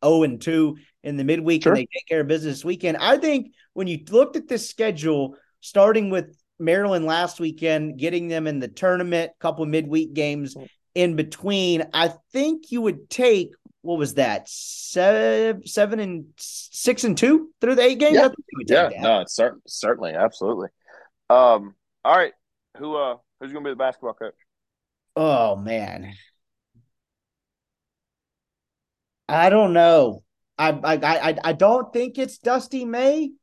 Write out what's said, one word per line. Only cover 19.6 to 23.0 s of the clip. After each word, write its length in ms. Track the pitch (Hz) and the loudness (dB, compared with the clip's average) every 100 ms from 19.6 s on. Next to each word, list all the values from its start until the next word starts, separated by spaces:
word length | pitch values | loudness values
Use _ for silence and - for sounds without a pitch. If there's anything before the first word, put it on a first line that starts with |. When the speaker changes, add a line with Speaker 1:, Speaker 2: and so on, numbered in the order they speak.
| _ | _
Speaker 2:
certainly, 440 | - - 120 87 | -6 -2 -2 -4
absolutely. 540 | 80 110 - 95 110 95 _ _ - _ _ _ | -2 -2 -2 -6 -4 -8 _ _ -20 _ _ _
Um, 440 | 123 127 110 101 _ _ _ | 6 6 4 0 _ _ _
all 120 | 131 170 | 2 2
right, 160 | 170 _ _ _ _ - | 2 _ _ _ _ -16
who, 200 | 147 | -8
uh, 200 | 151 | -4